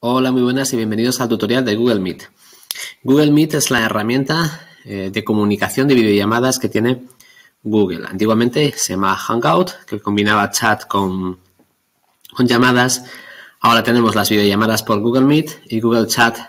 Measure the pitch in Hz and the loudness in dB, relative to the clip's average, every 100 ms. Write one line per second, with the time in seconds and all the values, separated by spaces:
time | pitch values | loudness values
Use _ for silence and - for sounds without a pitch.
0 | 120 127 131 127 123 127 131 123 110 107 | 0 0 0 2 0 0 -2 -2 -2 -2
1 | 117 127 123 113 104 123 127 104 123 110 | -2 -2 -2 -2 0 0 0 0 0 0
2 | 92 82 - _ _ - _ - - - | -2 -8 -16 _ _ -20 _ -12 -12 -14
3 | - 139 151 147 156 156 - 123 113 107 | 0 2 4 4 2 0 -2 0 0 -2
4 | 107 127 139 156 160 - - - - 101 | -2 -2 -2 -2 -4 -6 -20 -20 -12 -8
5 | 95 98 104 107 104 101 95 - 139 131 | -6 -6 -2 0 2 0 -2 0 2 4
6 | 110 101 101 113 127 127 104 110 117 127 | 4 2 2 0 0 -2 -2 -2 0 -2
7 | - _ _ _ _ _ 107 107 98 82 | -6 _ _ _ _ _ -2 0 0 -2
8 | - 95 107 110 120 123 147 - - 92 | -10 -4 0 2 2 0 -2 -2 -6 -2
9 | 98 95 - 113 143 165 180 - - 104 | -2 -2 -4 -2 0 0 0 -6 -12 -10
10 | - 104 104 107 101 - 113 107 - 101 | -4 0 2 2 0 0 0 0 -2 -2
11 | 95 92 92 90 _ _ _ _ _ _ | -2 -2 -6 -8 _ _ _ _ _ _
12 | _ _ _ - 123 120 127 123 127 127 | _ _ _ -2 0 2 2 4 2 -2
13 | - - - - - _ 113 117 110 120 | -8 -20 -20 -20 -20 _ 2 2 2 2
14 | 113 104 101 107 104 101 110 110 - 104 | 2 2 0 2 2 2 2 0 0 0
15 | 113 127 131 151 156 - - 110 113 117 | 2 2 4 2 0 -10 -6 -2 2 2
16 | 110 - 117 - | 0 0 0 -2